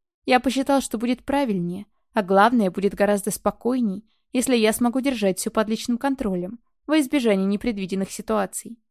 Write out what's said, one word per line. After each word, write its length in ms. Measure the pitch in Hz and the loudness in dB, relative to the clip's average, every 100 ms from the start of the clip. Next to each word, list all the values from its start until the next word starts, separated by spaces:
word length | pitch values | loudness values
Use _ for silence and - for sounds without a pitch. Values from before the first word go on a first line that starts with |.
| _ _ | _ _
Я 160 | - 254 | 2 2
посчитал, 400 | 254 254 269 277 | 4 0 2 0
что 180 | - 220 | 0 -2
будет 260 | 240 247 | -2 -2
правильнее — 600 | - 277 269 190 175 185 208 _ _ | -2 -2 0 -2 -4 -8 -14 _ _
а 100 | 226 | -4
главное, 480 | 185 190 214 240 190 | 2 6 6 4 2
будет 240 | 180 190 | 0 -2
гораздо 360 | - 202 202 202 | 2 2 2 -2
спокойней, 760 | - 208 - 233 262 226 190 - _ _ | -4 -4 -4 -2 -2 -2 -4 -10 _ _
если 240 | 262 262 247 | -2 2 2
я 160 | 214 | 2
смогу 280 | 220 240 262 | 2 0 0
держать 380 | 262 240 196 185 | -2 0 0 -2
все 120 | 214 | -2
под 180 | 220 214 | -2 -2
личным 300 | 220 - 240 | -2 -2 -2
контролем, 600 | - 262 208 180 180 233 _ _ - | -2 -2 -4 -4 -6 -12 _ _ 0
во 120 | 311 | 0
избежание 460 | 262 294 233 196 190 | 2 0 2 2 2
непредвиденных 640 | 202 240 202 185 190 196 | -2 -2 -4 -4 -4 -4
ситуаций. 680 | - 208 214 190 - - 233 _ | -6 -4 -2 -2 -6 -14 -18 _